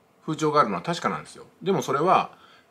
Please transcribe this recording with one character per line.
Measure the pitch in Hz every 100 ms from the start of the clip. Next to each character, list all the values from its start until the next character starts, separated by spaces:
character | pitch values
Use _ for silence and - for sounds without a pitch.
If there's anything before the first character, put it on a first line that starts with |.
| _ _ -
風 | 151
潮 | 156
が | 147
あ |
る | 123
の | 90
は |
確 | 87 170
か | 110
な | 80
ん |
で | 76
す | -
よ。 | - -
で | 170
も | 185
そ | 123
れ | 139
は、 | 170 175 90 - - - _